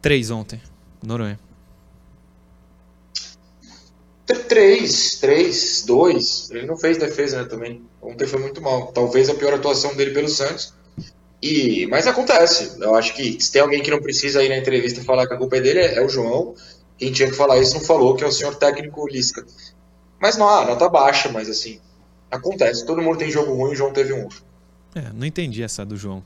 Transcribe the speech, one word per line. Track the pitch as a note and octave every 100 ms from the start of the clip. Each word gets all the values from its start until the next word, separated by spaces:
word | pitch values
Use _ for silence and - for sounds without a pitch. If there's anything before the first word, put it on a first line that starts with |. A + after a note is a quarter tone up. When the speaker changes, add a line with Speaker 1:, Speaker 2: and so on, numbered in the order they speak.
Speaker 1:
Três | D3 C#3+ A2+
ontem, | A2+ G#2+ A2+ - - _ _
Noronha. | G#2+ A#2 G#2+ G#2 _ _ _ _ _ _ _ _ _ _ _ _ _ _ _ _ _ - - - _ _ - - _ _ _ _ -
Speaker 2:
Tr-, | B3 -
três, | A3+ G3 A3+ - - - -
três, | C3+ D#3 F3 - - - A2
dois. | A#2+ F3+ F3+ - - -
Ele | A#2 C3+
não | D#3+
fez | D#3+ E3
defesa, | D#3 A#2+ C#3+ C3
né, | B2
também. | A2+ A#2 A#2 - _
Ontem | A#2 A#2+ C3
foi | C3+
muito | C3+ -
mal. | D3+ B2+ A#2
Talvez | - A#2+ B2 C3
a | D3
pior | C#3+
atuação | C#3 C#3+ C3 C#3+ C#3
dele | C#3
pelo | C#3 D3+
Santos. | - C#3 E3 - _ _ - - _ _ _
E, | D3 D#3 B2+ G2 F2+
mas | C3+ B3+
acontece. | B3 B3+ B3 E3+ - G#2 -
Eu | G#2+ A2
acho | - -
que | B2+ A2
se | -
tem | C#3
alguém | C#3+ C#3+
que | C#3+
não | D3
precisa | C#3+ C3+ C#3 C#3
ir | C3+
na | C3+
entrevista | C3 B2+ A#2+ A#2+
falar | - B2+ B2
que |
a | B2
culpa | B2+ C3
é |
dele, | B2+ E3+
é, | E3+ A#2
é | C3+
o |
João. | C3+ A#2 C3 F3+ - - - _ _
Quem | C3
tinha | C3 C3
que | C3
falar | C#3+ B2+
isso | C3
não | D#3
falou, | - D#3+ B2+ C3
que |
é | D3
o |
senhor | - C#3+ -
técnico | C#3+ C#3+ D3 D3 D3
Lisca. | C3+ B2 - - - - _ _ _ _ _
Mas | G3+ G#3+
não, | G#3
ah, | F3+ A#2+
nota | A#2+ F3+
baixa, | E3 C#3 - C3+
mas | A2+ G#2+
assim, | A2 A2+ G#2+ _ _ _ _ _
acontece. | B2+ C#3 G3 A#2 A#2+ -
Todo | E3
mundo | E3 D#3
tem | D#3
jogo | D3+ D3 B2+
ruim, | C3+
o | C#3
João | C#3
teve | C#3 C3+
um. | C3 G2+ - _ _ _ _ _
Speaker 1:
É, | E3+ A#2+
não | A2 C#3
entendi | D#3 D#3+ A2
essa | A2+ -
do | G2+ G#2
João. | G2+ F#2+